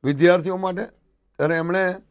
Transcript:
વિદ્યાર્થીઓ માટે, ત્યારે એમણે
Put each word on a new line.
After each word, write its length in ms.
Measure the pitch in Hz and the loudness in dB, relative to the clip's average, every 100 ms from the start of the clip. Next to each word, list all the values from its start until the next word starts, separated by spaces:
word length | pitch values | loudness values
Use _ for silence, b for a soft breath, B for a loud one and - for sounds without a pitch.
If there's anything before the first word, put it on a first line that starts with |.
વિદ્યાર્થીઓ 520 | 135 143 170 180 170 185 | -2 2 4 4 0 -4
માટે, 280 | 190 180 226 _ _ _ _ _ | -6 -6 -10 _ _ _ _ _
ત્યારે 180 | 147 | 0
એમણે 400 | 165 165 185 185 185 _ | 0 -2 -2 -2 -4 _